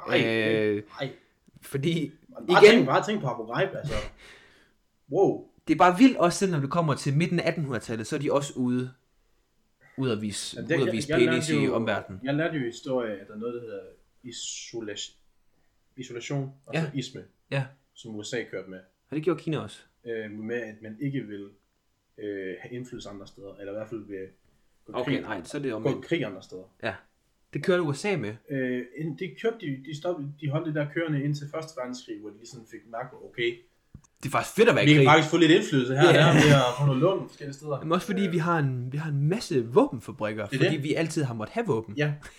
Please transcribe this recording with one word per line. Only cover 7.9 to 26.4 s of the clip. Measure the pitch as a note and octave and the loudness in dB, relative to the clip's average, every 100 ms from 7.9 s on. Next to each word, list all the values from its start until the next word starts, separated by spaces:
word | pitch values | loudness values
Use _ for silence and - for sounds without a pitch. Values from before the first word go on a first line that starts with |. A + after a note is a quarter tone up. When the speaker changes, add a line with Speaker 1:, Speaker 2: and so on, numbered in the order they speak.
| A2 A2 | -6 -4
Speaker 2:
så | C3+ | -4
er | |
de | C#3+ | 0
også | C#3 D3 B2 | 0 -2 -2
ude, | B2 B2+ B2+ - _ _ _ _ _ _ _ _ _ - | 0 0 -4 -10 _ _ _ _ _ _ _ _ _ -4
ude | C3 | -2
at | G#2 | -2
vise, | G#2+ F#2 - A#2+ | -4 -6 -10 -8
Speaker 1:
Jamen, | G#2 | -2
det, | - | 0
Speaker 2:
ude | |
at | A#2 | 2
Speaker 1:
jeg, | A2+ | 0
Speaker 2:
vise | - | 0
Speaker 1:
jeg | G#2+ | 4
Speaker 2:
penis | A#2+ - D3+ | 4 2 0
Speaker 1:
lærte | D3 | 2
Speaker 2:
i | C3+ | 2
Speaker 1:
jo, | |
Speaker 2:
omverdenen. | A2+ A2+ G2 - F#2+ | 0 0 -2 -6 -8
Speaker 1:
jeg | C3 | -4
lærte | D3 E3 D#3+ | -2 -2 -2
jo | |
i | A#2 | -6
historie, | - C#3 B2+ A2+ G2 | -8 -4 -2 -2 -6
at | G2+ | -12
der | |
er | G#2+ | -10
noget, | A#2 | -8
der | A#2+ | -8
hedder | A2+ G2 F#2+ - _ _ | -10 -14 -14 -20 _ _
isolation, | A#2+ - - - - A#2 G#2 G2+ - _ _ _ _ _ _ _ _ - | -16 -14 -12 -12 -12 -12 -10 -10 -12 _ _ _ _ _ _ _ _ -18
isolation, | B2+ - - C#3+ C3+ - - | -14 -12 -6 -6 -6 -12 -8
altså | D#3+ D3 | -4 -4
Speaker 2:
Ja. | C#3+ | -4
Speaker 1:
isme, | - G2 - _ - | -8 -12 -18 _ -6
Speaker 2:
Ja. | C#3 C3 - _ | -6 -6 -10 _
Speaker 1:
som | - A2+ G#2 | -20 -14 -12
U | |
S | G#2 | -8
A | A#2+ G#2 | -8 -8
kørte | G2 F#2 | -12 -12
med. | F#2 - _ - | -16 -20 _ -10
Speaker 2:
Har | D3+ | -6
det | |
gjort | E3 D#3 | -2 -2
Kina | E3 C#3 | -4 -6
også? | G#2 - _ _ A#2+ | -6 -14 _ _ -10
Speaker 1:
Øh, | A2+ G#2+ | -8 -8
med, | G#2+ A2 A#2+ | -10 -8 -8
at | A2 G#2+ | -8 -14
man | G#2+ G#2+ | -16 -8
ikke | C#3 C3+ | -6 -6
vil, | G#2 G2+ G2+ _ _ _ _ _ _ - | -8 -12 -16 _ _ _ _ _ _ -12
øh, | G#2 G2 F#2 F2+ | -8 -8 -8 -10
have | A#2+ | -12
indflydelse | B2 B2+ A2+ G2 | -12 -12 -14 -14
andre | G2+ G2 | -16 -18
steder, | - G2 | -20 -20
eller | G2 G2 | -16 -12
i | G#2 | -10
hvert | G#2+ | -10
fald | A2+ G2 | -12 -10
vil | F#2+ F#2+ _ _ _ _ _ | -12 -12 _ _ _ _ _
gå | - | -10
Speaker 2:
Okay, | A2+ C3+ | -6 -2
Speaker 1:
krig, | C3 | -2
Speaker 2:
nej, | - G2+ | -4 -10
så | - D3 | -10 -8
er | |
det | C#3 | -6
Speaker 1:
gå | A2 | -4
Speaker 2:
omvendt. | C3+ - | -2 -4
Speaker 1:
krig | - E3+ | -2 -4
andre | A2 F#2 | -4 -8